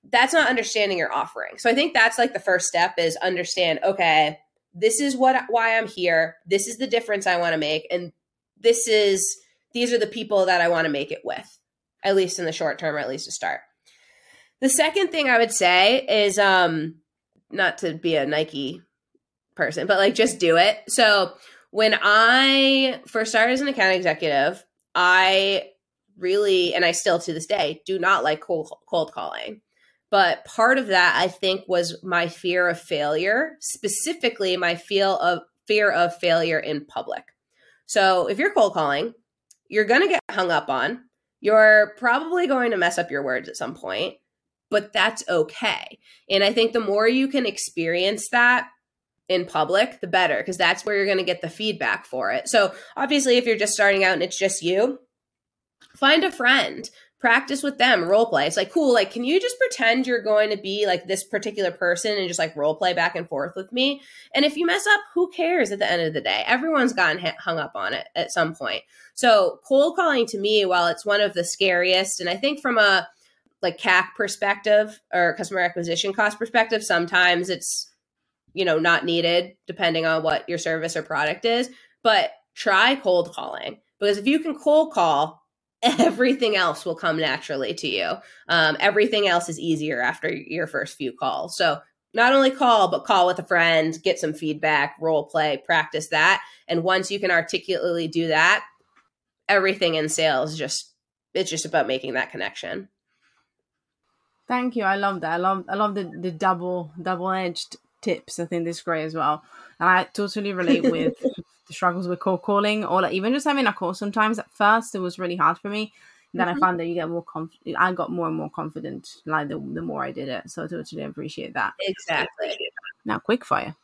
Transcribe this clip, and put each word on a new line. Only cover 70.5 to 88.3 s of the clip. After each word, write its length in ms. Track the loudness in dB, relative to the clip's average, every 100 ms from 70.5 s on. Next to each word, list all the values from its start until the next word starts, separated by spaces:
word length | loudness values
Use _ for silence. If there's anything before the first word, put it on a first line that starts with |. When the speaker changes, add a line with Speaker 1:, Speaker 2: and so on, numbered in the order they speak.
| 2
Speaker 1:
while 220 | 2 2 2
it's 180 | 0
one 160 | 0 2
of 140 | 2
the 80 | 0
scariest, 760 | -4 0 2 2 2 2 0 -4
and 100 | -4
I 60 | -2
think 260 | -2 -2
from 160 | -2 4
a, 300 | 4 4 0 _ _ _ _ _
like, 160 | -4 -2
cac 360 | 2 2 2 -4
perspective 840 | -6 -2 -2 -2 2 2 2 -8 _
or 220 | 0 0
customer 260 | 0 -6 -2
acquisition 520 | -2 -2 -4 -4 -4
cost 260 | 0 -2 -2
perspective, 460 | -2 0 0 -2
sometimes 680 | 0 -2 2 2 4 2 -2
it's, 400 | -6 -6 -8 -10 _ _ _ _ _ _
you 100 | -4
know, 140 | 0 2
not 260 | 4 2
needed 520 | 2 0 2 0 -2 _ -16
depending 400 | -2 0 0 0
on 160 | 0
what 260 | 0 -2 -4
your 100 | -6
service 380 | -4 -4 -4 -6
or 60 |
product 420 | -6 -4 -2 -2
is, 240 | -2 -2 -4 -10 _ _
but 260 | 2 2 0 -6 _
try 400 | -6 0 4 4
cold 380 | 2 2 2 0
calling, 460 | -8 -10 -10 -12 -14 _ _
because 200 | 0 0
if 80 | 0
you 100 | 0
can 180 | -2 -2
cold 360 | 2 4 4
call, 500 | 2 2 2 0 -6 _ _ _ _
everything 760 | 0 4 2 4 0 2 0 2
else 280 | 0 -2
will 120 | -6 -4
come 220 | -2 -2
naturally 540 | -2 -4 -6 -6 -6
to 140 | -6 -4
you. 280 | -4 -4 -6 -12